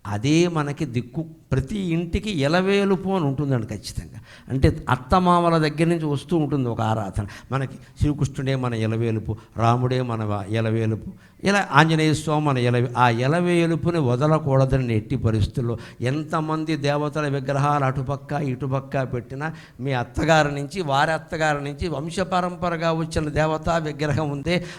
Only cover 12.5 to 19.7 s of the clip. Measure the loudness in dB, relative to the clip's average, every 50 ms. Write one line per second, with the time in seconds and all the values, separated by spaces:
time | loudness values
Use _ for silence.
12.5 | 2 2 2 2 2 2 0 0 2 4 4 4 4 2 0 0 0 2 2 2
13.5 | 2 2 2 2 0 0 0 0 0 2 2 2 2 2 2 2 2 2 2 2
14.5 | 4 4 4 4 2 0 2 2 0 0 0 -2 -4 0 0 0 2 2 0 0
15.5 | 0 -4 -4 -4 -4 -6 -8 -16 -10 -4 -2 -2 -2 -2 -2 -2 -2 -2 0 0
16.5 | -2 -2 0 -2 -2 0 0 0 0 0 -2 -2 -2 -2 -2 0 -2 -2 -2 -2
17.5 | 0 0 2 2 2 2 2 0 0 -2 -4 -4 -6 -6 -6 -6 -6 -4 -2 -4
18.5 | -4 -4 -4 -4 -4 -4 -4 -4 -4 -4 -2 -2 -4 -6 -6 -8 -10 -8 -8 -8
19.5 | -8 -12 -18 -20